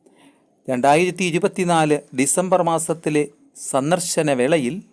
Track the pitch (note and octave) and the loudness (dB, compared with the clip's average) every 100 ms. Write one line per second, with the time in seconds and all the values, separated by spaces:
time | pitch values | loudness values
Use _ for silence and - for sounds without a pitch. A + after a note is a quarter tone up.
0 | _ _ _ _ _ _ - B2+ C3+ D3+ | _ _ _ _ _ _ -6 0 4 4
1 | F3+ F3 F3+ E3 F#3+ G3 F3 E3 D#3 D3 | 2 0 -2 0 -2 -2 0 2 2 0
2 | - B2+ C#3 - F3+ F3+ E3+ E3 E3 E3 | -2 -2 0 0 0 0 2 -2 -4 -4
3 | D#3+ D3+ D3 _ _ - - C#3 C#3+ F3 | -2 -2 -2 _ _ -16 -4 -2 0 -2
4 | E3+ - D3+ C3 B2+ E3 A#2+ F3+ - | -2 -2 0 0 0 0 -2 -6 -14